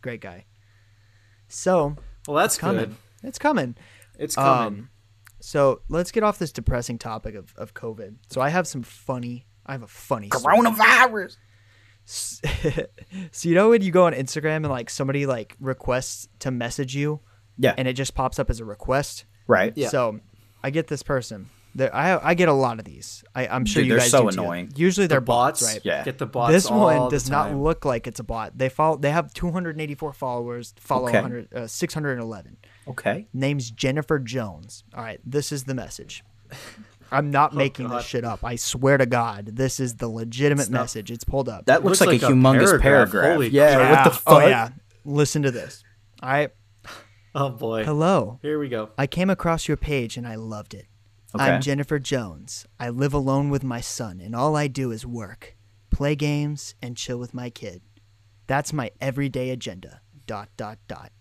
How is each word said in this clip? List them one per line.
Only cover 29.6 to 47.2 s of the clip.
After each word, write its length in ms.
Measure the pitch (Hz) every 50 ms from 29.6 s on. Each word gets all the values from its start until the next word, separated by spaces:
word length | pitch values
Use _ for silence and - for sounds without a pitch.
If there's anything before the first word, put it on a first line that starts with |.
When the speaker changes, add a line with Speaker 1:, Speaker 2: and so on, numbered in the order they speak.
| 180 170 156 156
Speaker 1:
eighty-four 360 | 156 151 147 139 - 147 135
followers. 580 | - - 131 123 123 120 120 120 120 120 - - _
Follow 280 | - - 139 127 127 123
Speaker 3:
Okay. 100 | 117 107
Speaker 1:
a 40 | 98
hundred, 300 | 127 120 120 110 - -
uh, 140 | 123 120
six 260 | 110 - - - 160 -
hundred 200 | 160 151 143 131
and 100 | 123 117
eleven. 340 | 113 110 98 - - - - _ _ _ _ - -
Speaker 3:
Okay. 400 | 127 - - - 104 165 214 _ _
Speaker 1:
Name's 360 | 131 135 135 143 143 127 117
Jennifer 480 | 113 - - 131 131 151 147 - 160 147
Jones. 640 | 131 113 117 131 117 104 87 76 85 104 - - _ _ _
All 80 | - 117
right, 160 | 113 104 - _
this 300 | - 127 147 139 - 151
is 120 | 143 127
the 100 | 131 135
message. 500 | 127 107 - - - - - - - - _ _ _ _ _ - - - - - - - - _ _ - - -
I'm 180 | 135 147 147
not 220 | 139 139 147 143 127
Speaker 2:
<laughs> 0 |
Oh, 40 |
Speaker 1:
making 320 | 147 139 139 - - 127 117
Speaker 2:
God. 100 | 123 120
Speaker 1:
this 80 | 117
shit 180 | - - 123 117
up. 180 | 117 110 98 -
I 140 | 117 123
swear 400 | 117 - - - 127 127 135 139
to 80 | 139 135
God, 460 | 120 123 120 117 117 107 101 101 104 107
this 220 | 117 135 131 - -
is 180 | 135 127 117
the 120 | 107 - 117
legitimate 540 | 110 113 113 117 113 123 139 147 147 139 139
Speaker 2:
It's 80 | 98
not 100 | 123 127
Speaker 1:
message. 300 | 127 127 - 117 104 95
It's 140 | 117 117 -
pulled 260 | - 151 139 135 123
up. 160 | 110 95 -
Speaker 3:
That 180 | - 131 160 -
looks 160 | 190 185 190
Speaker 2:
Looks 100 | 190 180
Speaker 3:
like 120 | 160 120 123
a 20 |
Speaker 2:
like 80 | 127 131
a 20 |
Speaker 3:
humongous 460 | 127 127 131 135 127 - 196 185 135
Speaker 2:
paragraph. 300 | - 135 143 139 120 - -
Speaker 3:
paragraph. 200 | 101 85 82 175
Speaker 2:
Holy 140 | 156 135 113
Speaker 3:
Yeah, 260 | 135 139 143 151 143
Speaker 2:
crap. 140 | 131 127 123
Speaker 3:
what 140 | 127 139 135
the 60 | 170 -
Speaker 1:
Yeah. 60 | - - - 160
Oh, 60 | 151
Speaker 3:
fuck? 80 | 147 147
Speaker 1:
yeah. 200 | 135 120 117 117 127 - _ _ _ _ _
Listen 380 | 147 143 143 147 139 - 156 147
to 80 | 139
this. 340 | 120 117 82 73 - - _ _ _ _ _ _ _ - -
All 80 | 131
right. 200 | 135 143 151 - _ _ _ _ _ _ _ - - - - _ _ _